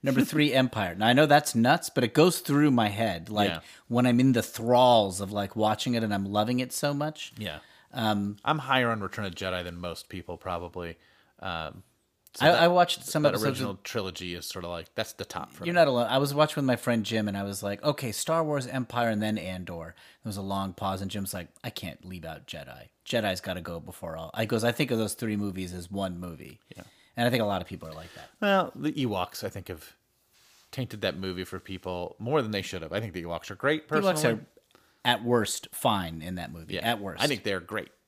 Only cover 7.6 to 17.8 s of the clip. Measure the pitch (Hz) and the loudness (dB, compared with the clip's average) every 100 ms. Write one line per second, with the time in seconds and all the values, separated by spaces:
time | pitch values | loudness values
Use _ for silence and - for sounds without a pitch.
7.6 | - - _ 123 110 104 101 104 - 156 | -16 -20 _ -2 0 2 -2 -4 -2 -2
8.6 | 131 131 120 113 98 - 101 82 95 90 | 2 2 2 0 -4 -6 -8 -6 -4 -4
9.6 | 87 87 87 82 - 95 82 87 92 87 | -6 -8 -8 -8 -10 -12 -10 -10 -6 -6
10.6 | 87 90 85 80 _ _ _ _ 95 82 | -6 -8 -10 -12 _ _ _ _ -8 -6
11.6 | 78 95 - _ _ _ _ - 147 175 | -8 -12 -20 _ _ _ _ 2 4 6
12.6 | 170 180 175 - - 156 151 98 110 131 | 6 6 4 0 -4 2 2 4 0 -2
13.6 | 127 95 - 117 95 85 90 85 - 95 | -6 -8 -8 -6 -6 -8 -8 -8 -8 -8
14.6 | 87 87 82 - 110 - 98 - - - | -8 -8 -8 -6 -6 -8 -10 -8 -10 -8
15.6 | 170 175 151 120 117 131 139 143 151 - | 0 4 6 4 2 2 2 2 2 2
16.6 | 135 120 - 117 101 113 104 98 101 98 | 2 2 2 0 2 -2 -2 -2 -4 -4
17.6 | 101 101 | -6 -2